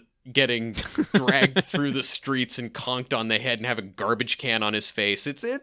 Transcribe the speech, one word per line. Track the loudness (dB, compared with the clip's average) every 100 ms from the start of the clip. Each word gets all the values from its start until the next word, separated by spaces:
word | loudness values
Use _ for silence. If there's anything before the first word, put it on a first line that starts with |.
| -12 _ -2
getting | 2 4 2 -2
<laughs> | -6 -6 -4 2
dragged | 2 4 4 4 2
through | 0 0 0
the | 0
streets | -2 -2 -2 -2 0 -2
and | -6
conked | -8 -6 -4 -2
on | -2 2
the | 0
head | 0 -2
and | -2
have | -4
a |
garbage | -6 -4 0 0 0 -2
can | 0 0
on | 0
his | 0 -2
face. | 0 0 0 -2
It's, | -4
it, | -4 -4